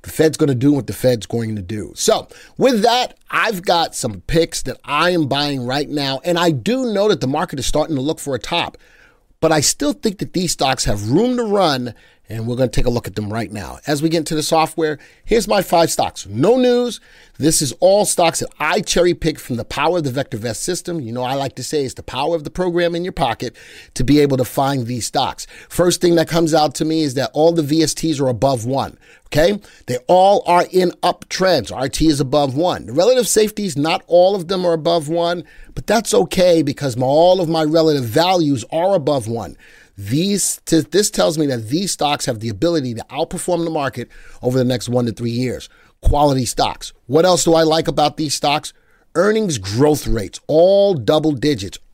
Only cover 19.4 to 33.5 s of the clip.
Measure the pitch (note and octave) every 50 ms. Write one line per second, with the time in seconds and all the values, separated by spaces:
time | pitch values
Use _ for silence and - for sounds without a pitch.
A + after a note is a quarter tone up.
19.4 | - - B2 A2+ A#2 - - - C#3+ D#3+ F3 F3+ D#3 C#3 A#2+ C#3 C3+ - - A2
20.4 | G2+ A#2+ A2 - - - F3+ E3+ - - F3 E3 C3 A2 A#2 B2 B2 B2 C3+ C#3
21.4 | C#3 C3+ - - B2+ - - D3+ C#3 B2+ - - - - - B2+ C#3 D#3+ E3+ E3
22.4 | D3 D3+ - - F3+ F#3 E3+ F3 F3 E3+ F3 E3+ F3 F#3 F3+ - E3 B2 A2 -
23.4 | - B2 - - - - - - - - _ - B2+ A#2 C#3+ D3 D3 C#3 C3+ C3
24.4 | B2+ - - - C#3 C3+ C#3+ C3+ A#2 A2+ B2 A#2+ G#2+ - - D3 C3 G2 - -
25.4 | - - - - - - - - E3+ F3+ E3+ - - F3+ E3+ E3 D#3+ D3+ - E3+
26.4 | E3+ D#3+ D#3 D#3+ D3+ D3+ C3+ - E3 D#3 D#3+ D#3+ D#3 C#3+ B2 C3 C3 - _ C#3+
27.4 | D#3 E3 E3+ E3 D#3 C3+ D3+ D#3+ D#3 D3+ - - - E3 D#3 C3+ C#3+ C3 B2 G#2+
28.4 | C3 C3+ C3+ A#2+ G#2 A#2+ C3 C3+ A2+ F2 - _ _ _ - _ _ - - -
29.4 | D#3 F3+ G#3 G3+ - - - - _ - B2 B2 - - F3 F#3 F#3 G3 G3+ G3
30.4 | - - F3 F3 E3+ - - F3+ F#3 F3+ - _ - F3 - - - _ - -
31.4 | F#3 F#3+ F3 C#3+ G#2+ - - G#2+ C3 C#3 - - - D#3+ D#3 C3+ D#3 B2+ B2+ D3+
32.4 | C#3+ C#3 A#2+ C#3 E3+ F3+ D3 F#2+ - - A#2 D3 F3+ A3 B3+ B3+ A#3 E3+ - G#3+
33.4 | G#3+ G#3+